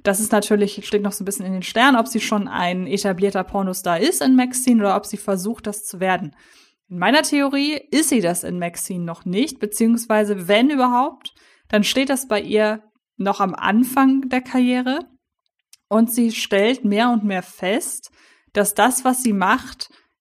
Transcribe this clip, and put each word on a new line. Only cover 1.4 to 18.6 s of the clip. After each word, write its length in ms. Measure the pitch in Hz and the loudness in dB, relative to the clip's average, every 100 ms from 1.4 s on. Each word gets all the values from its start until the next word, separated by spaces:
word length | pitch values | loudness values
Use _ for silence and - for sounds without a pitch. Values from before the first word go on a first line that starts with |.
| 190 | -6
in 60 | |
den 100 | 185 | -6
Sternen, 340 | 180 220 262 254 | -4 2 4 4
ob 100 | 226 | 2
sie 140 | 220 | -2
schon 280 | - 214 202 | -2 -2 -2
ein 380 | - 175 180 185 | -2 -2 -2 -2
etablierter 580 | 196 202 180 196 196 | -2 -2 0 0 0
Pornostar 540 | 185 202 190 185 - 170 | -4 -4 -4 -4 -2 0
ist 240 | 247 370 | 0 0
in 140 | 269 254 | 4 4
Maxine 460 | 247 254 - 233 | 4 0 2 4
oder 140 | 202 190 | 4 0
ob 100 | - | -2
sie 100 | 208 | -10
versucht, 500 | - 190 185 233 - | -4 -2 -2 -6 -8
das 180 | 208 | -10
zu 160 | - 185 | -10 -4
werden. 360 | 185 185 160 - _ _ _ _ - | -2 -2 -4 -14 _ _ _ _ -14
In 100 | 180 | -2
meiner 240 | 180 277 | 2 2
Theorie 500 | 302 294 277 277 285 302 - | 2 0 0 0 -2 -4 -2
ist 200 | 262 311 | 0 2
sie 100 | 254 | 2
das 240 | 175 175 | 0 -2
in 160 | - 175 | -4 -6
Maxine 440 | 175 175 - 185 | -6 -8 -10 -8
noch 200 | 170 165 | -8 -8
nicht, 340 | - 185 294 - | -4 -2 -2 -2
beziehungsweise 880 | 208 - 226 233 - 214 208 202 175 | -6 0 2 2 2 2 2 0 2
wenn 240 | 208 254 | 4 4
überhaupt, 640 | 285 247 247 277 277 - _ _ _ - | 4 2 2 0 -4 -18 _ _ _ -2
dann 160 | 214 | 0
steht 280 | 208 - 269 | 2 0 0
das 180 | 262 - | -2 -2
bei 120 | 208 | -4
ihr 440 | - 214 214 214 - _ _ - | 0 0 0 -2 -10 _ _ -6
noch 240 | 196 202 | -4 0
am 160 | 190 170 | -2 -2
Anfang 720 | 185 208 247 - 269 269 262 | 0 2 2 4 4 2 0
der 120 | 254 | -4
Karriere 600 | 254 254 247 247 254 277 - _ _ _ _ _ _ _ - | -2 0 2 0 -2 -4 -6 _ _ _ _ _ _ _ -2
und 240 | 208 233 | 2 2
sie 180 | 240 233 | 2 0
stellt 540 | 220 - 196 208 262 | 0 -2 2 2 0
mehr 260 | 208 202 240 | 0 2 2
und 140 | 240 | 2
mehr 180 | 202 190 | 0 -4
fest, 720 | 180 - 180 220 - - - _ _ _ _ | -6 -8 -4 -2 -4 -12 -16 _ _ _ _
dass 220 | - | -2